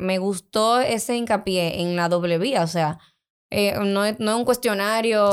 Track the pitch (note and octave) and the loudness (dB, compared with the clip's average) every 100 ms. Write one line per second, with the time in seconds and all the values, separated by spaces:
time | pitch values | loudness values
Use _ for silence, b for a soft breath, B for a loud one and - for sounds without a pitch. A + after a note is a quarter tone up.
0 | F#3 F#3+ F#3+ F#3+ - G#3+ A3 A#3+ B3+ A3+ | -2 -2 -2 -4 -4 0 2 2 2 -2
1 | - A#3+ A#3 G#3 G3+ F#3 E3 - F3 F3 | -2 -4 0 -2 0 0 0 -2 -2 0
2 | E3+ F3 F3 E3+ A3+ B3 E3 E3+ D#3 D#3+ | 0 0 0 0 0 0 0 0 -2 -2
3 | b b _ _ _ G#3 G3+ G3+ G3+ G3 | b b _ _ _ -2 0 0 -2 0
4 | G#3 G#3+ G#3+ A3+ B3 A#3+ A#3+ G3+ G3+ A3 | -2 -2 -2 0 0 0 0 0 0 0
5 | A3+ G#3+ G3+ | 0 2 4